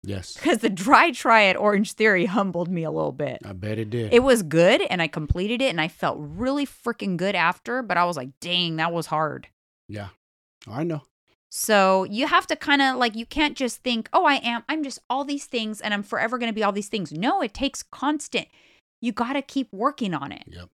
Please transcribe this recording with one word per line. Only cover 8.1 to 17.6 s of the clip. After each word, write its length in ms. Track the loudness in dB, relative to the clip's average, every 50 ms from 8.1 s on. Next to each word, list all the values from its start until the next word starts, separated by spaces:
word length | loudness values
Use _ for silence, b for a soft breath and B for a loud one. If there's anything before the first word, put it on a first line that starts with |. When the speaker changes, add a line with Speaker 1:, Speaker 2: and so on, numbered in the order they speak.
| 0
Speaker 2:
like, 140 | -4 -8 -10 -12 _
"Dang, 360 | -8 -2 -2 0 0 -2 -2
that 160 | -2 -2 -2 -2
was 140 | -4 -4
hard." 420 | -4 -2 -2 -2 -2 -4 -8 -12 -18 _ _ _ _ _ _ _ _
Speaker 1:
Yeah. 220 | -12 -12 -12 -12 -14 _ _ _ _ _ _ _ _ _ -16 -10
I 160 | -8 -6 -4
know. 180 | -4 -4 -6 _ _ _ _ _ _ _ _ _ _ -8
Speaker 2:
So 520 | -8 0 2 4 6 6 6 4 4 2
you 240 | -2 -2 -2 -2 2
have 180 | 2 0 2
to 80 | 0 -6
kinda, 380 | -6 0 0 2 2 2 2 2
like, 200 | 0 0 -2 -2
you 100 | -6 -12
can't 300 | _ -2 0 0 0 0 -2
just 240 | -4 -4 -4 -4 _
think, 260 | -2 -2 -2 -4 0 2
"Oh, 120 | 4 4
I 100 | 4 2
am, 260 | 2 0 -2 -4 -4 -4 -4
I'm 160 | -4 -4 -4
just 160 | -6 -8 -14 _ _
all 140 | -4 -4 -2
these 220 | -4 -6 -6 -6
things, 340 | -6 -4 -4 -4 -4 -8 -6
and 120 | -4 -4 -4
I'm 120 | -4 -4
forever 340 | -4 -2 -2 -2 -2 -2 -2
gonna 140 | -2 -2 -2
be 100 | 0 0
all 80 | 0 0
these 160 | -2 -4 -4
things." 240 | -4 -4 -4 -4 -6
No, 300 | -2 0 0 0 0 -2
it 100 | -4 _
takes 300 | -4